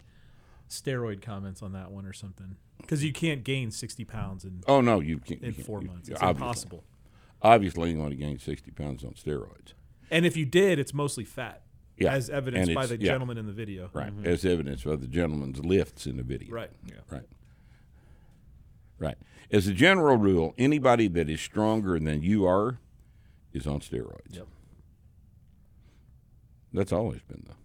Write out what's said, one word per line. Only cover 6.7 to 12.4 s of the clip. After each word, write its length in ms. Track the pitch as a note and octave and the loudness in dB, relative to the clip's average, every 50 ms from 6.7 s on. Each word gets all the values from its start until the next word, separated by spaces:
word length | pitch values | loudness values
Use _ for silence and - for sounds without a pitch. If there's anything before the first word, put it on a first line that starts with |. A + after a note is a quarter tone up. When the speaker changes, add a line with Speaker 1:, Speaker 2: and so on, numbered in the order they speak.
| F2 D#2+ - _ - - - - - - - - - - - | -14 -18 -20 _ -20 -20 -20 -20 -20 -20 -20 -20 -6 4 8
Speaker 2:
Obviously, 480 | G#2+ A#2 A2+ G2+ F2+ D#2+ E2+ E2 F2 E2 | 8 8 8 8 4 0 0 0 0 0
you 60 | D#2 | 0
want 120 | D2+ D2 | -2 -4
to 60 | C#2+ | -4
gain 220 | C2 D2 D2 D2 B1 | -4 -6 -6 -6 -6
sixty 320 | - - D2 - - - | -6 -8 -8 -8 -10 -14
pounds 340 | - - D2+ D2 C2+ B1+ C#2 | -12 -8 -8 -8 -6 -8 -10
on 80 | B1 - | -12 -14
steroids. 640 | - - D2+ D2 B1+ - - - - - - - - - - - - - - | -10 -6 -6 -4 -4 -6 -8 -14 -20 -20 -20 -20 -20 -20 -20 -20 -20 -6 0
Speaker 1:
And 140 | D#3 E3 E3+ | 2 2 2
if 100 | F3 - | 2 2
you 80 | D#3+ D3+ | 0 -2
did, 320 | B2+ - F3 G3 G3 F3 C#3+ | 2 4 4 6 6 4 2
it's 140 | C3+ - - | 0 -2 -4
mostly 300 | C#3+ C#3+ C#3+ - C3 G#2+ | -4 -4 -4 -4 -6 -10
fat, 380 | - - - B2 A2 - - - - - - - - - - | -10 -10 -12 -12 -12 -12 -16 -20 -20 -20 -20 -20 -18 -4 0
Speaker 2:
Yeah. 140 | F#3 D#3 C3+ | 0 2 2
Speaker 1:
as 160 | C#3 A#2+ - | 0 -2 -2
evidenced 380 | D3 C#3+ | -4 -4